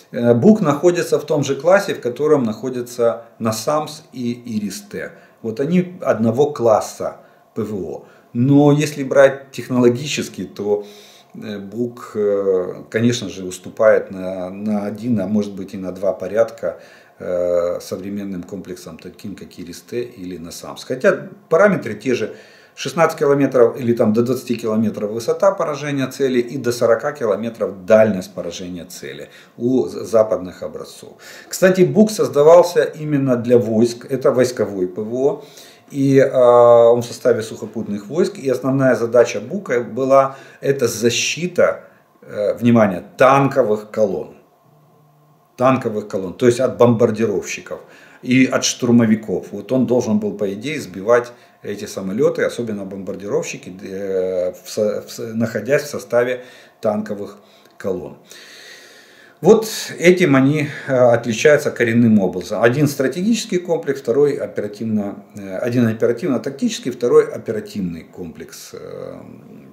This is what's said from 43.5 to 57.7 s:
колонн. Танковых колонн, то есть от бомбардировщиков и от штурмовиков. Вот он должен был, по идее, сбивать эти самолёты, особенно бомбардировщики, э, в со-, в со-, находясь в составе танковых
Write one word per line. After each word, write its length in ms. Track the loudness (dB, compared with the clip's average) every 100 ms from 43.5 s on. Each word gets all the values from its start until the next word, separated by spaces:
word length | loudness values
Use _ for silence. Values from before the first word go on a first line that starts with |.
| 0 0 0 -4
колонн. 460 | -2 0 0 -8 -16 _ _ _ _ _ _ _ _ _ _ _ 0
Танковых 500 | 2 2 -2 -6 -6
колонн, 260 | -8 -8
то 140 | 0 2
есть 120 | 2
от 180 | -2 4
бомбардировщиков 1040 | 4 6 2 2 -2 -2 -6 -12 -12 -14 -14 -20 -20 -16
и 220 | 0 2 4
от 180 | 2
штурмовиков. 840 | -2 -2 4 4 4 2 0 -6 -6
Вот 200 | -14 -4
он 140 | -2 2
должен 340 | 0 0 -2
был, 120 | -2
по 200 | -4 -6
идее, 260 | -6 -8 -8
сбивать 540 | -10 -10 2 2 2 -14 _ _
эти 240 | -12 -12 -10
самолёты, 580 | -8 -6 0 0 0
особенно 420 | -4 -4 -8 -8 -10
бомбардировщики, 840 | -12 -12 -12 -6 -6 -6 -12 -16 -16
э, 720 | -12 -10 -6 -4 -2 -2 -4
в 160 | -6 -10
со-, 320 | -2 -2 -2
в 100 | -10
со-, 240 | -12 -8 -4
находясь 480 | -4 -4 -2 -2
в 40 | -2
составе 560 | -10 -2 -2 0 -4 -10 -20 -20 _
танковых 580 | -4 -2 -6 -8 -10 -16 _ _ _